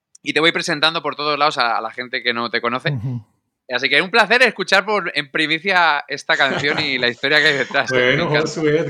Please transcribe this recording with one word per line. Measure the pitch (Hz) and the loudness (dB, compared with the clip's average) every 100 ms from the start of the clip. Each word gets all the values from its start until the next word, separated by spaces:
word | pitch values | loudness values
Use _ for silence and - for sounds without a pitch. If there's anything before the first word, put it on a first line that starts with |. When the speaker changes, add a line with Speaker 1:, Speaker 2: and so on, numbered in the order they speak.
| _ - | _ -12
Speaker 1:
Y | 139 | -4
te | 147 | 2
voy | 165 | 2
presentando | 165 170 151 160 165 | 0 -4 0 0 0
por | 147 131 | -4 -4
todos | 147 143 | -2 2
lados | 151 143 | 0 2
a, | 120 107 | 0 0
a | |
la | 110 | -4
gente | 123 123 123 | -8 -8 -4
que | 120 | -2
no | 117 117 | -2 -2
te | 117 | -2
conoce. | 117 123 - | -2 -2 -4
Speaker 2:
Ujú. | 131 131 123 - _ _ _ - | -4 -4 -8 -10 _ _ _ -8
Speaker 1:
Así | 127 131 | -4 2
que | 143 | 2
un | 180 | 2
placer | 233 196 247 | 2 4 4
escuchar | 240 - 185 196 196 | 4 2 2 2 2
por, | 208 170 | -2 -2
en | 143 139 | -4 -4
primicia | 160 151 156 196 180 165 143 - | -2 0 0 -2 0 2 0 -4
esta | 143 - 151 | -8 -2 0
canción | 135 139 143 160 | 0 0 -2 -2
y | 151 127 | -2 0
la | 123 | -2
historia | 117 139 151 | -2 0 2
que | 151 | 4
hay | 143 | 2
detrás. | 120 135 123 | 0 -2 0
Speaker 3:
Bueno, | 127 123 143 165 | 0 2 2 2
Speaker 1:
Me | |
encanta. | 147 | 0
Speaker 3:
Josué, | 156 170 151 156 | 0 0 0 0